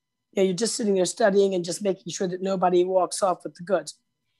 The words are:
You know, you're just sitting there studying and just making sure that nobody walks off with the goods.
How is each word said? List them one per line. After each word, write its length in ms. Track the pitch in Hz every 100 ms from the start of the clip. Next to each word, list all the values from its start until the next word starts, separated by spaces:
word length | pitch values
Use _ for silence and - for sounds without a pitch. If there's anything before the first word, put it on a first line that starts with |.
| _ _ _
You 100 | 202
know, 40 | 190
you're 100 | 180
just 200 | 220 -
sitting 180 | 208
there 100 | 190
studying 500 | 175 - 214 196 196
and 100 | 185
just 180 | 175 170
making 280 | 202 185 170
sure 180 | - 185
that 120 | 185
nobody 440 | 190 190 180 180
walks 380 | 180 185 170 -
off 220 | 190 180
with 100 | 160 -
the 80 |
goods. 340 | 175 175 151 - _ _ _